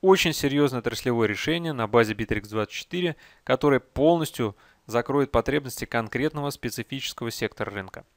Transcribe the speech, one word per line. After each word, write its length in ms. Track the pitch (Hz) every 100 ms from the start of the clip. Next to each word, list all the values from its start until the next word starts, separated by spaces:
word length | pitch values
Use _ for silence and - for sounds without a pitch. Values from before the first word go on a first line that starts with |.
очень 320 | 190 190 175
серьёзное 460 | 151 143 139 147 127
отраслевое 460 | 117 113 131 117 110
решение 460 | 104 - 165 170
на 160 | 139 110
базе 240 | 117 110
Битрикс 380 | 104 110 107 104
двадцать 240 | 107 104
четыре, 420 | - - 180 175 151 - _
которое 380 | - 131 151 135
полностью 760 | - - 147 170 156 - 113 95 _ _
закроет 460 | - 113 117 139 135
потребности 560 | - 113 147 131 - -
конкретного 640 | 120 110 120 147 156 143
специфического 800 | - 123 - 117 135 - - 117
сектора 400 | - 113 - 104
рынка. 340 | 101 95 - -